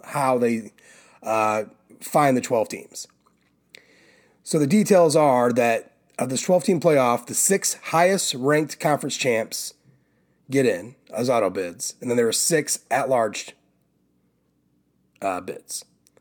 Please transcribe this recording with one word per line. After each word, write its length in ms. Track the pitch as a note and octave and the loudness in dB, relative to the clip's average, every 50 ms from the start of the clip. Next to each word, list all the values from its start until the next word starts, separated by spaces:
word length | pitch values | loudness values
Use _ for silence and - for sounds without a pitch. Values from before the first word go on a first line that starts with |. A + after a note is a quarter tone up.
| - | -14
how 340 | - - D3 C#3 C3 B2+ B2 | -10 -6 -2 0 0 0 2
they, 320 | B2 A#2 A#2 A2 G#2 G2+ - _ _ - - - _ _ _ _ - | 0 0 -2 -2 -6 -10 -18 _ _ -20 -20 -20 _ _ _ _ -6
uh, 420 | A2 A2 A2 A2 G#2+ G#2+ A2 G#2+ - - _ _ _ - - | -4 -2 0 0 0 0 -2 -4 -8 -12 _ _ _ -20 -20
find 360 | - - - E3 D3 C#3 C3 | -8 -2 0 2 2 2 2
the 60 | B2 - | 0 -2
twelve 260 | - B2+ A2+ G#2+ - | -2 -2 -2 -2 -2
teams. 400 | - - - - - - - - _ _ _ _ _ _ _ _ _ _ _ _ - - _ _ _ _ _ _ _ _ _ _ _ _ _ | -6 -12 -14 -16 -18 -18 -20 -20 _ _ _ _ _ _ _ _ _ _ _ _ -20 -20 _ _ _ _ _ _ _ _ _ _ _ _ _
So 140 | - - D#3+ | -4 -2 0
the 100 | D3 C3+ | 2 2
details 480 | F3 G#3+ G3 - G3+ F3+ E3+ D#3+ C#3 | 4 4 4 6 6 6 6 6 4
are 360 | D#3+ D3+ C#3+ B2+ B2 B2 B2 A#2+ | 4 4 4 4 4 2 2 2
that 340 | B2 A#2+ A#2+ A2+ A2+ - - _ _ _ _ _ - | 2 2 2 0 0 -4 -8 _ _ _ _ _ -6
of 100 | C3+ B2+ | -4 -4
this 140 | C3 B2 - | -4 -4 0
twelve 200 | - F3+ F3+ F3 | 0 0 2 2
team 160 | - F#3 D#3+ | 2 0 2
playoff, 480 | - E3+ D#3 C#3 B2+ A#2+ A#2+ A#2+ - | 4 4 4 4 4 2 2 0 -4
the 80 | - - | -6 -4
six 400 | - - - G3 G3 - - - | -2 0 0 0 0 -2 -4 -6
highest 600 | - - - - E3 F3 F#3 G3 F3+ - - - | -8 -6 -2 2 2 4 4 2 0 -2 -4 -6
ranked 440 | B2+ B2 C#3 D3+ D#3 D#3+ C#3+ - - | -2 0 2 2 2 0 -2 -4 -4
conference 380 | - D#3+ D3 C#3 - C#3+ - | -2 -2 0 -2 -2 -6 -6
champs 580 | - - C3 A#2 A2 A2 - - - - - - _ _ _ _ _ _ _ _ _ _ _ _ _ _ - | -4 -2 0 0 0 -2 -4 -8 -10 -10 -12 -14 _ _ _ _ _ _ _ _ _ _ _ _ _ _ -4
get 160 | C3 C#3 C3 | 0 0 2
in 300 | A#2+ G2 E2+ G2+ A#2 - _ _ - - | 2 0 -2 -6 -14 -18 _ _ -12 -8
as 160 | G#2+ B2 B2+ | -4 -2 0
auto 220 | B2 A#2 G#2 F#2+ | 0 0 0 -2
bids, 440 | F#2 G2 F#2 F2 E2+ - - - - _ | -2 -4 -6 -8 -10 -12 -12 -14 -12 _
and 80 | - B2+ | -6 -2
then 80 | A#2+ | 0
there 120 | A#2+ A#2 A2+ | 0 0 0
are 40 | G#2+ | 0
six 480 | - - - E3+ D3+ D3 - - - _ - | -2 0 0 0 0 -2 -2 -6 -8 _ -4
at-large, 680 | - C3+ C3 B2 C3 B2 A2+ G#2+ G2 - - - - _ _ _ _ _ _ _ _ _ _ _ _ _ _ _ _ _ _ _ _ _ _ _ _ _ _ _ _ _ _ _ _ _ | -2 -2 0 0 0 0 0 0 -4 -8 -14 -14 -18 _ _ _ _ _ _ _ _ _ _ _ _ _ _ _ _ _ _ _ _ _ _ _ _ _ _ _ _ _ _ _ _ _
uh, 200 | - G2 F#2 F2 | -6 -6 -6 -6
bids. 440 | F2 F#2+ - - - - - - - _ _ _ _ _ _ _ | -8 -10 -14 -14 -14 -14 -14 -14 -14 _ _ _ _ _ _ _